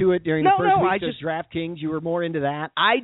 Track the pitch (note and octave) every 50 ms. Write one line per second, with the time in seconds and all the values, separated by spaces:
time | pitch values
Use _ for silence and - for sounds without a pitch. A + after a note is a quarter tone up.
0 | F#3+ F#3 F3+ F3 E3 E3 D#3 D#3 D#3 - G5 - - G4 F#4+ F#4+ - F#4 - G3
1 | - - - - - E3 D#3+ E3 E3 - - E3 E3 E3 E3+ D3+ D3+ D#3 D#3+ D#3
2 | D#3+ E3 E3+ F3 E3+ E3 E3 D3+ C#3 C#3 D3 D3+ D3+ - - - F3+ G#3+ A#3+ C4+